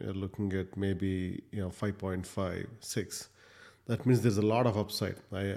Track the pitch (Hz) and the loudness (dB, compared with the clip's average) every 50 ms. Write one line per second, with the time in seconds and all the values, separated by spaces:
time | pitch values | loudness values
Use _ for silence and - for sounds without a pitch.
0 | - 101 95 95 98 95 - - 104 98 92 95 92 95 - 95 98 98 95 87 | -8 -6 -4 -4 -4 -6 -4 -2 -2 0 0 -2 -2 -4 -4 -2 0 0 0 0
1 | 98 95 95 92 92 90 90 - - - - 104 92 90 90 - 107 104 98 - | 0 0 0 0 -2 -4 -6 -8 -10 -8 -6 -4 -4 -4 -4 -4 -2 -4 -2 -2
2 | 98 95 92 90 87 - - 104 95 90 87 92 92 - 117 - - - - 120 | -4 -4 -2 -4 -4 -4 -4 -2 -2 -2 -2 -4 -6 -8 -12 -14 -10 -6 -4 -4
3 | 92 - - - - - _ - - - - - - - - _ _ - 117 113 | -4 -4 -6 -12 -12 -14 _ -20 -20 -20 -20 -20 -20 -20 -20 _ _ -4 -2 2
4 | - 123 127 113 101 120 98 101 107 107 110 120 127 120 98 104 104 - - - | 4 6 6 6 6 4 4 4 4 4 6 4 4 4 4 2 2 0 -2 -2
5 | 107 95 95 - - - 101 95 98 98 98 | -2 -2 -2 -4 -10 -8 -4 -2 -2 -2 -2